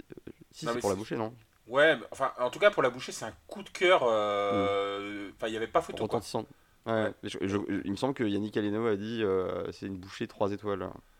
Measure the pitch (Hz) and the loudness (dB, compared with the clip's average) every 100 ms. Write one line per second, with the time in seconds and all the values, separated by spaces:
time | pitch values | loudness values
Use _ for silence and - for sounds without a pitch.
0 | - - - - - - 151 120 101 95 | -16 -18 -18 -20 -20 -8 -4 -2 0 -2
1 | 113 139 110 123 - _ 107 131 156 135 | -4 -4 -4 -8 -20 _ -2 4 6 4
2 | - - 131 - 123 156 208 - 131 123 | -2 -4 -4 0 -4 4 4 6 2 0
3 | - - 113 - - - - - 180 175 | -8 -8 -8 -10 -14 -14 -12 2 6 6
4 | 123 110 104 101 101 101 98 101 101 101 | 6 4 2 2 2 2 2 0 -2 -4
5 | 101 104 98 - 113 110 110 170 - - | -6 -8 -10 -8 -6 -4 0 0 0 -2
6 | 110 120 - 117 - - _ _ 117 110 | -2 -2 -2 -6 -6 -12 _ _ -2 0
7 | 107 - 101 - 98 101 90 98 95 98 | 0 -4 -8 -4 0 0 0 -2 -2 -2
8 | 131 131 107 101 107 113 104 104 117 101 | -2 0 0 0 0 0 0 0 0 0
9 | 110 117 104 95 90 90 - - 101 95 | -2 -2 2 2 0 -4 -6 -8 -8 -8
10 | 98 - 117 - 101 101 104 98 92 - | -10 -8 -8 0 0 0 -2 -2 -4 -10
11 | - | -20